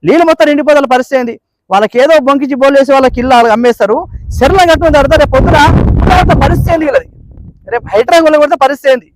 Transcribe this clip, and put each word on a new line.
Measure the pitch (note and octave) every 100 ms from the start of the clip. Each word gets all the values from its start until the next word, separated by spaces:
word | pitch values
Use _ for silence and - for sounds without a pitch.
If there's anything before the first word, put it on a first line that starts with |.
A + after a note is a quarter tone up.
| -
నీళ్ళు | C#4+ E4
మొత్తం | D#4+ D4+
నిండిపోతే | D4 D4 D4
వాళ్ళ | C#4
పరిస్థితి | B3+ B3+ C4+
ఏంది? | A#3+ A3 _ _ _
వాళ్ళకి | F#3+ G#3 A#3+
ఏదో | C#4 D#4+ C4
బొంకిచి | C#4 C4+ C4
బోలు | C4+ C#4
వేసి | C4+ C4+
వాళ్ళకి | C4 B3
ఇల్లు | B3 B3
అలా | A#3 A3
అమ్మేస్తారు. | A#3+ A3+ G3+ A#3+ F4+ - - -
చెర్ల | C4 F#4+ F4
కట్టుకుని | D#4+ E4 D4
తర్వాత | C#4 D#4
రేపు | D4 C4
పొద్దున | E4 D#4+ C#4+ - - - -
తర్వాత | F#4 F4+ E4+
పరిస్థితి | - - -
ఏంది | E4 D#4
వీళ్ళది? | A#3 - - - - - - -
రేపు | A#3 -
హైడ్రా | G3+ A#3+ E4+
కొల్ల | D#4+ D4+
కొడితే | D4 D#4
పరిస్థితి | C4 C#4 C#4
ఏంది? | B3+ -